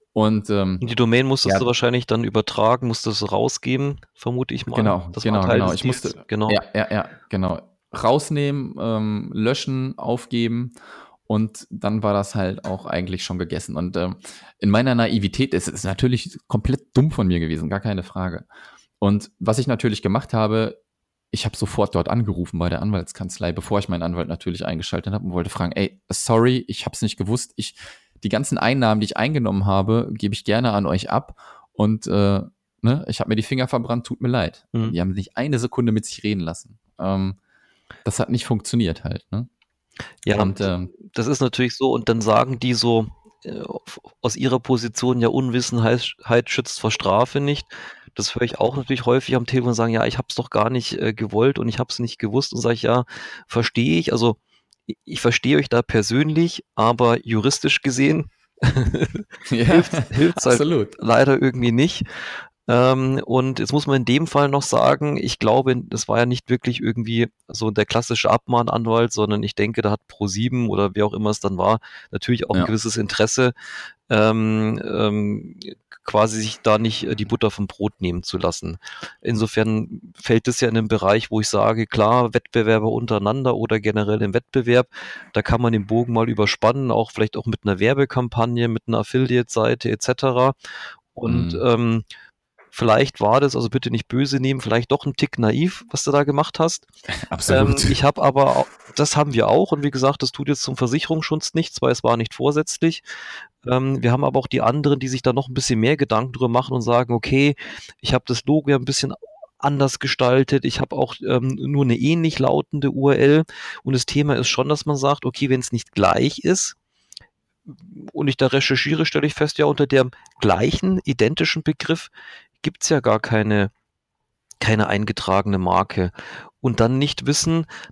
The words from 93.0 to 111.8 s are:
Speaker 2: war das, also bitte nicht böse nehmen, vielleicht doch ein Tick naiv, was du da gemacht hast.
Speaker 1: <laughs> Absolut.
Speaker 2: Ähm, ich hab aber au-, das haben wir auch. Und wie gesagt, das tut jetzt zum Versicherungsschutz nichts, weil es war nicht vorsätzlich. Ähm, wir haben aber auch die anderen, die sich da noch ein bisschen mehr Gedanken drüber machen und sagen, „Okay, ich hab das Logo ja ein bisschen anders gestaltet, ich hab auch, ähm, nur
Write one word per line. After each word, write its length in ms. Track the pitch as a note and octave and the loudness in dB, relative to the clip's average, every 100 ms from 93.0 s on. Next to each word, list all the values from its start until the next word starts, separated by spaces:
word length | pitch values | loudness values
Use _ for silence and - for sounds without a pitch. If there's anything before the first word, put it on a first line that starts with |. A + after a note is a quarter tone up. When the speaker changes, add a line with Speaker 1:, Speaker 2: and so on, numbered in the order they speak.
| C3+ - | 2 0
Speaker 2:
war 200 | G#2 B2+ | 2 4
das, 140 | C#3 A#2+ | 2 0
also 140 | A#2 | -2
bitte 220 | C3 A#2+ | -2 -2
nicht 160 | A#2 - | -4 -2
böse 300 | B2 C#3 C3+ | -2 0 0
nehmen, 220 | C3 C3+ | 0 -2
vielleicht 300 | - A#2 A#2+ | 0 0 2
doch 140 | C#3+ C#3+ | -2 -2
ein 100 | - | -2
Tick 220 | - - | -4 0
naiv, 440 | A2 B2 F3 - - | 0 2 0 -2 -8
was 120 | - - | -6 0
du 60 | |
da 120 | C#3+ | 2
gemacht 360 | C#3+ C#3+ D#3 - | 2 0 -2 0
hast. 280 | E3 - _ _ - | -2 -2 _ _ -10
Speaker 1:
<laughs> 220 | - - | -10 -8
Absolut. 480 | - - C3+ C3+ C#3 | -4 2 4 4 4
Speaker 2:
Ähm, 80 | - | 2
ich 140 | C#3 | 4
hab 160 | C3+ - | 2 4
aber 360 | C#3+ C3+ C3+ C3 | 2 4 4 4
au-, 100 | C3+ - - - | 0 -6 -8 -2
das 220 | D3 D3 | 0 2
haben 160 | D3 | 2
wir 160 | A#2 G#2 | 2 4
auch. 220 | C3 G3 | 4 4
Und 100 | D3 | 0
wie 80 | C#3+ | 0
gesagt, 320 | C3+ C3+ C#3+ | 2 0 2
das 80 | C3 | -2
tut 160 | - C#3+ | -2 -2
jetzt 120 | C#3 | -2
zum 140 | - C3 | -2 -2
Versicherungsschutz 760 | B2 C#3+ - D#3+ - D#3 - | 0 0 0 -2 -2 -2 -2
nichts, 280 | D#3+ D#3+ - | -2 -4 0
weil 100 | B2+ | 0
es 120 | B2 | 2
war 140 | A#2 A#2 | 2 2
nicht 160 | A2+ | 0
vorsätzlich. 680 | - C3 D3 D3+ - E3 D#3+ - - - - - _ B2 | -2 0 0 -2 0 0 0 -8 -16 -16 -16 -18 _ -2
Ähm, 340 | B2+ C3+ C3+ | 0 0 0
wir 80 | A#2+ | 2
haben 120 | B2+ | 2
aber 160 | C#3 C3 | 2 0
auch 80 | - | 0
die 140 | B2+ | 0
anderen, 380 | A2+ C#3+ C#3+ C#3+ | 2 2 2 0
die 100 | C3 | -2
sich 120 | B2+ | -2
da 120 | C3 | 0
noch 160 | A#2+ C3 | 0 -2
ein 40 | |
bisschen 260 | B2+ - A2+ | -2 0 2
mehr 180 | A2+ D#3 | 2 2
Gedanken 360 | C#3+ A2 B2+ | 2 0 -2
drüber 160 | A#2+ B2 | -2 0
machen 240 | A#2+ C3 | 0 0
und 80 | B2+ | -2
sagen, 320 | A2+ A#2+ B2 | 2 2 2
„Okay, 420 | A#2+ - C3 C#3+ C#3 - - - - | -2 0 2 2 0 -8 -18 -20 -10
ich 120 | - | 0
hab 120 | B2+ - | 0 0
das 200 | A#2+ - | -4 0
Logo 240 | D#3 C#3 | 0 4
ja 60 | C#3 | 0
ein 80 | B2+ | 0
bisschen 280 | C3 C3+ - - - - _ | -2 -4 -6 -16 -20 -20 _
anders 400 | C#3 C#3+ C3+ - | -2 2 0 0
gestaltet, 640 | C3+ - B2 B2+ C3+ C#3 C3 | -4 0 4 4 4 2 0
ich 140 | - | -2
hab 120 | C3 | -4
auch, 220 | C#3 B2+ - - | -2 -4 -4 -2
ähm, 280 | B2+ C3 C3+ | 0 0 -4
nur 240 | C3+ C#3+ | -2 2